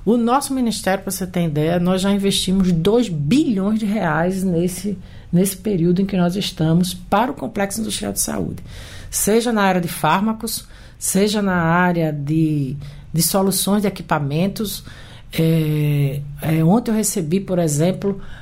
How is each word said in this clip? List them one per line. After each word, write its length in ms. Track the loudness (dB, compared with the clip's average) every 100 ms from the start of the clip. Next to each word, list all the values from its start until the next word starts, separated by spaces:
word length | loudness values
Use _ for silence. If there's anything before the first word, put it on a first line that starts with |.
| 0
o 120 | 2
nosso 360 | 4 2 0
ministério, 500 | 0 0 0 0 -2
pra 80 | -2
você 140 | -6 -4
ter 200 | -2 0
ideia, 340 | 0 0 2
nós 220 | 2 2
já 100 | 2
investimos 600 | 2 0 0 0 2 2
dois 380 | 2 4 2 2
bilhões 680 | -2 2 2 4 2 0 0
de 60 | 0
reais 580 | 0 0 0 0 0
nesse, 540 | 0 0 0 -2 -6 -8 -10 -18 0
nesse 260 | 2 2 -2
período 440 | -2 2 2 2
em 40 | 2
que 120 | 2
nós 180 | 0 0
estamos 580 | -4 -2 2 4 2
para 380 | -4 0 0 2
o 20 | -2
Complexo 460 | -6 -4 -4 -4
Industrial 320 | -6 -4 -6
de 60 | -4
Saúde. 440 | -4 -4 -4 -8 -12 -16 -14 -16 -8
Seja 420 | -4 2 2 2
na 80 | 2
área 180 | 2 2
de 80 | -2
fármacos, 800 | -2 0 2 0 -2 -6 -8 -12 -20 -20 -8
seja 420 | -2 2 2 2
na 140 | 2 2
área 560 | 4 4 4 2 0
de, 640 | -2 0 2 2 2 -2 -6 -10 -16 -4
de 80 | 0
soluções 600 | 2 2 2 0 0 2
de 40 | 0
equipamentos. 960 | -4 -2 0 0 0 0 -2 -6 -8 -12 -18 -18 -18 -6
É, 880 | 0 2 2 2 0 2 2 0 -2 -8 -6
é, 220 | -2 2
ontem 260 | 4 4 2
eu 60 | 0
recebi, 440 | 0 -2 0 -2
por 200 | 0 0
exemplo, 600 | 0 2 0 0 -4 -4 -8 -14